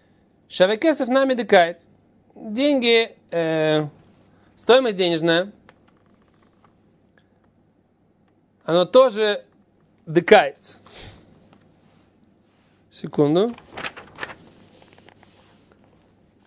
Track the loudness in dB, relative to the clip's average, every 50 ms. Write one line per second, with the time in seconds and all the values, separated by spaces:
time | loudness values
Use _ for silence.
0 | _ _ _ _ _ _ _ _ _ _ -2 0 0 0 0 0 0 0 0 0
1 | -2 -2 0 0 0 0 -2 -4 0 2 4 4 4 2 -2 -8 -18 _ _ _
2 | _ _ _ _ _ _ _ -20 -16 -10 -6 -2 0 0 0 0 2 2 2 2
3 | 0 -2 -6 -16 _ _ -6 -4 -4 -2 -2 -2 0 0 0 0 -2 -4 -8 -16
4 | _ _ _ _ _ _ _ _ _ _ _ -4 0 2 4 4 2 0 -2 -2
5 | -2 0 0 0 0 0 0 0 -2 -4 -10 _ _ -20 -20 _ _ _ _ _
6 | _ _ _ _ _ _ _ _ _ _ _ _ _ _ _ _ _ _ _ _
7 | _ _ _ _ _ _ _ _ _ _ _ _ _ _ _ _ _ _ _ _
8 | _ _ _ _ _ _ _ _ _ _ _ _ _ -2 -2 0 0 2 4 4
9 | 4 4 2 -2 -4 -4 -4 -6 -10 _ _ _ _ _ _ _ _ _ _ _
10 | _ -6 -2 -2 2 4 4 4 4 2 -4 -12 -16 -20 -20 -20 -20 -20 -20 -20
11 | -20 -20 -20 -20 -20 _ _ _ _ _ -20 _ _ _ _ _ _ _ _ _
12 | _ _ _ _ _ _ _ _ _ _ _ _ _ _ _ _ _ _ -20 -16
13 | -16 -8 -4 -2 -2 0 0 0 -2 -2 -6 -10 -18 -20 -16 -14 -14 -14 -14 -18
14 | -20 -20 -18 -16 -16 -16 -16 -20 -20 -20 -20 -20 -20 -20 -20 -20 -20 -20 -20 -20
15 | -20 -20 -20 _ -20 -20 _ _ _ _ _ _ _ _ _ _ _ _ _ _
16 | _ _ _ _ _ _ _ _ _